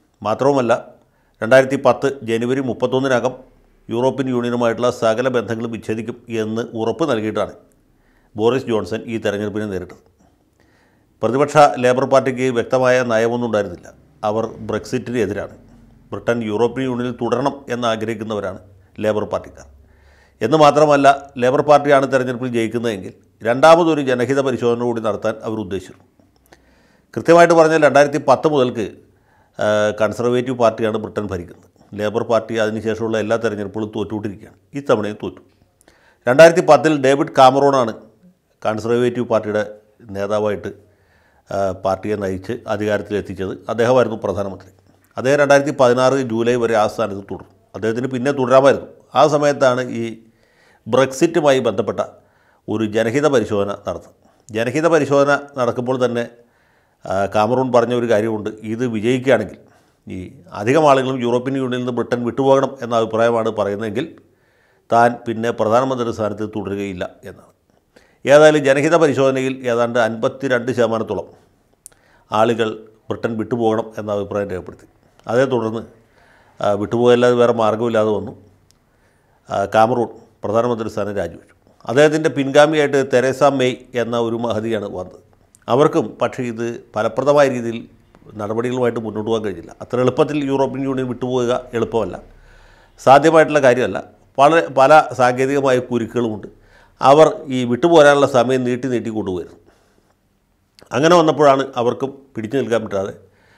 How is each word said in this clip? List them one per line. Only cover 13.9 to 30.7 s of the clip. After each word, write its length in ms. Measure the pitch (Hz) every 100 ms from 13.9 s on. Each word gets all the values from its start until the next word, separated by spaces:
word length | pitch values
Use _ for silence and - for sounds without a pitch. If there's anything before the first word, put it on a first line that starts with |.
| - _ _
അവർ 220 | 107 107 110
ബ്രെക്സിറ്റിന് 720 | - 110 107 - 127 110 123
എതിരാണ്. 380 | 98 98 78 - _ - _ _ _
ബ്രിട്ടൻ 300 | 101 117 117
യൂറോപ്യൻ 420 | 107 104 117 123
യൂണിയനിൽ 300 | 131 120 123 117
തുടരണം 420 | 117 120 139 139 -
എന്നാഗ്രഹിക്കുന്നവരാണ് 880 | 120 117 110 110 107 110 104 95 98 - - _ -
ലേബർ 240 | 104 104
പാർട്ടിക്കാർ. 420 | 95 90 85 - - - _ _ _ _ _ _
എന്ന് 140 | 117 156
മാത്രമല്ല, 760 | 147 139 151 143 139 - - 127
ലേബർ 240 | 123 143
പാർട്ടിയാണ് 500 | 143 143 143 139 135
തെരഞ്ഞെടുപ്പിൽ 360 | 131 127 120 127
ജയിക്കുന്നതെങ്കിൽ 640 | 117 110 117 117 98 107 - _ _
രണ്ടാമതൊരു 580 | 107 127 156 165 165 151
ജനഹിത 400 | 131 123 120 139
പരിശോധന 420 | 135 117 120 117
കൂടി 180 | 120 117
നടത്താൻ 340 | 110 101 110 110
അവർ 160 | 120 107
ഉദ്ദേശിച്ചിരുന്നു. 580 | 95 95 - - _ _ _ _ _ _ _ _ _ _ _ 117
കൃത്യമായിട്ട് 380 | 131 170 170
പറഞ്ഞാൽ, 280 | 165 156 160
രണ്ടായിരത്തി 380 | 147 139 147 151 139
പത്ത് 200 | 123 156
മുതൽക്ക്, 440 | 147 127 113 95 - _ _ _ _ _ -
ആ, 280 | 107 107 107 107
കൺസർവേറ്റീവ് 580 | 104 104 120 123 123 123
പാർട്ടിയാണ് 400 | 117